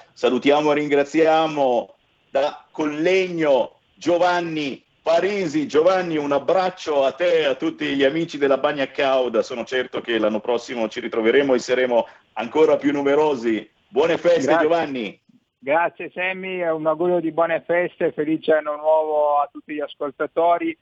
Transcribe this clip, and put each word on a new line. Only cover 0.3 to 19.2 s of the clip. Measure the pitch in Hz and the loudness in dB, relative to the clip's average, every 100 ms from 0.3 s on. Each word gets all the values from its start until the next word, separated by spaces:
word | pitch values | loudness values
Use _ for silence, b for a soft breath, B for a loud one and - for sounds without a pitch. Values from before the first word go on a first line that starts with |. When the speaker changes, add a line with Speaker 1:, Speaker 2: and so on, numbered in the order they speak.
| 123 135 143 151 | 0 2 2 2
Speaker 1:
e | |
ringraziamo | 147 147 143 143 156 160 160 160 151 131 120 - _ _ _ _ | 0 0 0 0 2 2 2 0 0 0 0 -4 _ _ _ _
da | 139 143 - - | -2 -2 -6 -12
Collegno | - 151 147 170 190 185 170 151 131 104 - _ | -6 -4 -2 0 0 0 -2 2 2 0 -8 _
Giovanni | _ 151 170 180 175 170 156 143 110 _ _ | _ -2 2 2 0 -2 -6 -6 -8 _ _
Parisi. | 156 165 185 202 175 151 135 | 0 2 2 -2 -2 -2 0
Giovanni, | 143 170 185 180 156 | 2 4 2 0 -2
un | 143 | 0
abbraccio | 143 131 185 185 - - 143 | 0 0 0 0 -4 -2 0
a | 135 | 0
te | - 175 165 | 0 0 2
e | |
a | 147 | 0
tutti | 131 160 - 147 139 | -2 -4 -4 -4 2
gli | |
amici | 135 160 165 143 | 2 2 -4 0
della | 139 135 | 2 2
Bagna | 147 147 135 | 0 -2 -4
Cauda. | - 139 131 123 110 | -2 0 2 2 0
Sono | - 123 | -2 -6
certo | 113 127 123 123 | -4 -4 -4 -6
che | 117 113 | -4 0
l'anno | 107 107 | 0 -2
prossimo | 120 117 127 120 110 | -2 -4 -4 -6 -6
ci | - | -6
ritroveremo | 117 117 110 135 139 | -6 0 4 4 4
e | 123 | 2
saremo | 117 123 127 117 B B _ | 0 0 2 0 B B _
ancora | - 117 151 156 143 | -10 -4 2 4 4
più | 143 | 0
numerosi. | 143 139 143 151 135 117 107 - _ _ | 0 2 2 2 0 -2 -2 -6 _ _
Buone | 123 165 156 | 0 0 2
feste, | 170 170 | 2 2
Speaker 2:
Grazie. | 131 165 156 | 2 2 4
Speaker 1:
Giovanni. | 170 156 131 101 - _ _ _ _ | 2 0 -4 -8 -10 _ _ _ _
Speaker 2:
Grazie, | 127 160 170 - 170 | -2 0 -2 -4 -12
Sammy, | 190 185 185 190 185 | -6 -6 -6 -8 -4
e | 170 | -4
un | 160 156 | -2 -2
augurio | 156 180 175 | 0 0 0
di | 160 | 0
buone | 156 165 160 - | 0 0 0 -2
feste, | 175 175 - 151 | -2 -2 -2 -4
felice | - 151 156 156 | -2 -4 -2 0
anno | 156 151 147 | 0 0 -2
nuovo | 156 156 156 151 | 2 2 2 0